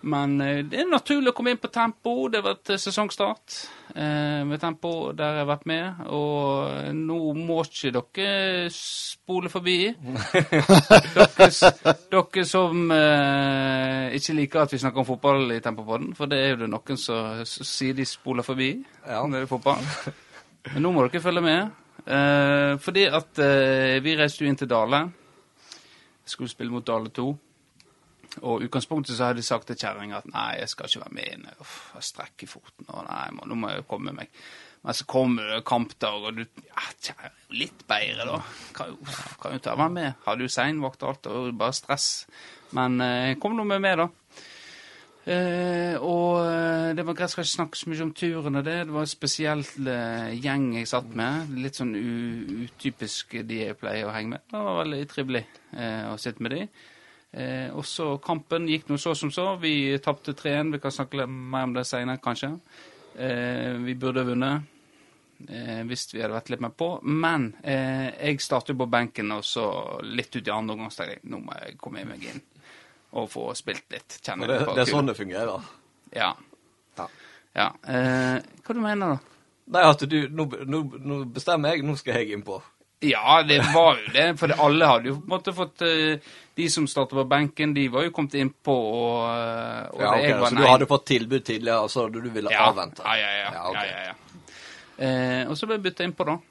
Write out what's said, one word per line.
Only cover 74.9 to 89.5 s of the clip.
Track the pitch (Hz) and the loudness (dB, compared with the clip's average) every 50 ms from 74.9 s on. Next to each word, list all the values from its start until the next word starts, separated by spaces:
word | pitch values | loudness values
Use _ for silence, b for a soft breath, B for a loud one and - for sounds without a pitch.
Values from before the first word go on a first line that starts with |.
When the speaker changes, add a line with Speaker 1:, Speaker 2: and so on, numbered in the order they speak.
| - | 4
Speaker 2:
sånn | 147 139 | 2 2
det | 135 107 | 2 -2
fungerer. | 104 104 95 90 98 117 117 95 - - B B B B B _ _ _ _ - | -4 -6 -8 -6 -4 -4 -4 -6 -8 -10 B B B B B _ _ _ _ -4
Speaker 1:
Ja. | - 110 90 - - - _ - _ _ _ _ _ _ _ _ | -2 -2 -2 -2 -4 -14 _ -20 _ _ _ _ _ _ _ _
Speaker 2:
Ja. | - 87 B B B B B B B B B _ | -12 -12 B B B B B B B B B _
Speaker 1:
Ja. | - 101 - - - - | -2 -2 -2 -2 -8 -8
Eh, | - 131 127 127 131 127 131 127 127 127 127 - - - - _ | -2 0 2 2 2 2 2 2 0 0 -2 -4 -10 -20 -20 _
hva | - 226 | -4 -2
du | 240 | -2
mener | 220 208 208 202 196 | 0 0 0 0 0
da? | 170 143 135 b b b b b b b _ _ | 0 -2 -2 b b b b b b b _ _
Speaker 2:
Nei, | - 233 180 180 | 0 4 8 8
at | 156 147 147 | 8 8 8
du, | 143 139 156 151 147 135 | 4 0 0 0 0 0
nå, | 151 160 156 139 123 - 135 | -2 -4 -4 -4 -4 -8 -6
nå, | 131 143 160 151 135 120 123 | -4 -2 -2 -4 -4 -8 -8
nå | 135 143 143 143 135 123 117 | -6 -6 -6 -4 -6 -6 -8
bestemmer | 131 - - 175 160 147 147 170 | -4 0 2 2 2 2 0 0
jeg, | 156 139 | 0 -2
nå | 147 147 | -2 -4
skal | 139 - 131 113 | -4 -4 -2 -2
jeg | 120 110 107 | -2 -2 -2
inn | 101 104 98 | -6 -8 -8
på. | 104 95 92 - - _ _ _ _ _ _ | -10 -12 -12 -12 -18 _ _ _ _ _ _
Speaker 1:
Ja, | - 147 117 92 107 127 147 165 160 | 2 2 2 4 6 8 8 8 8
det | 147 147 143 131 151 147 | 6 6 6 6 6 8
var | 165 165 160 139 117 | 8 8 8 8 6
jo | 107 107 110 | 0 0 4
det, | 131 156 170 170 143 | 4 4 4 4 2
for | 165 | 2
det, | 147 147 - | 0 4 6
alle | 151 143 147 160 165 | 6 6 6 8 8
hadde | 147 123 117 117 | 8 8 6 4
jo | 127 139 | -2 -6
på | 143 175 | -6 -4
en | 208 | -4
måte | 185 185 180 196 180 | -4 -2 -2 -4 -4
fått, | 180 180 156 _ - 175 | -4 -6 -6 _ -2 0
eh, | 165 160 156 156 156 156 147 B B B B B B B | 2 2 2 2 2 0 -2 B B B B B B B
de | - - - | -2 -2 0
som | 139 165 156 | 2 0 0
startet | 139 - 147 135 - - | 0 2 0 -2 0 0
på | 135 135 | 0 2
benken, | 127 139 143 147 143 - - 151 151 147 | 4 4 2 2 0 0 -2 -2 0 2
de | 143 139 | 2 0
var | 127 117 131 160 | 2 2 0 0
jo | 170 | 0
kommet | 170 - 151 143 - | 0 -2 -4 0 0
inn | 139 135 131 | 0 0 0
på, | - _ _ 151 135 | -2 _ _ 2 2
og, | 127 113 107 110 120 120 120 120 120 117 117 | 2 2 0 0 0 0 0 0 0 0 0
eh, | 117 117 117 117 | -2 -2 -2 -4